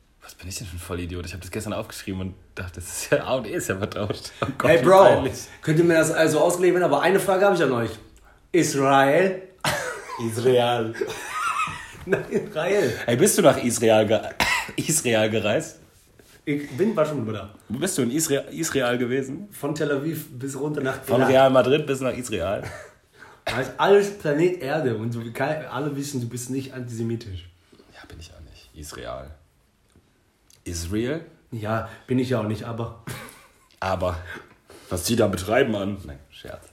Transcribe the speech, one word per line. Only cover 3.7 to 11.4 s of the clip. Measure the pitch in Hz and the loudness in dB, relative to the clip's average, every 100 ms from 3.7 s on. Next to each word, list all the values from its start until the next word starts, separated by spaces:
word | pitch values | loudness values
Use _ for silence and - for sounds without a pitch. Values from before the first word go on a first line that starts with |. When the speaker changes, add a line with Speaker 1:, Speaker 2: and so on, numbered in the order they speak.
| 95 | -4
Speaker 1:
vertauscht. | 104 92 104 - - - | -4 -4 -6 -6 -10 -6
Oh | - - | -6 0
Gott, | - | 4
Speaker 2:
Hey, | 165 | 6
Speaker 1:
wie | |
Speaker 2:
Bro, | 165 190 | 8 10
Speaker 1:
peinlich. | - - 135 - - - | 10 8 2 -4 -14 -6
Speaker 2:
könnt | 156 156 | 0 4
ihr | |
mir | 170 | 6
das | 160 156 | 4 4
also | 165 160 151 | 4 2 4
auslegen, | 170 175 180 175 | 2 4 4 4
aber | 170 139 | 4 4
eine | 165 190 | 4 4
Frage | - 185 202 | 4 4 4
hab | |
ich | 175 | 4
an | 139 | 2
euch. | 120 110 - - - - _ _ | 2 -2 -6 -18 -20 -20 _ _
Israel? | 175 - 139 139 135 139 156 190 185 - - - - - - - 120 113 | 0 2 2 4 6 6 4 2 0 -10 -8 -4 -4 -4 -10 -10 -8 -6
Speaker 1:
Israel. | 110 123 123 120 120 110 113 - - - 1077 | 0 4 4 4 0 -2 -6 -8 -8 -8 -4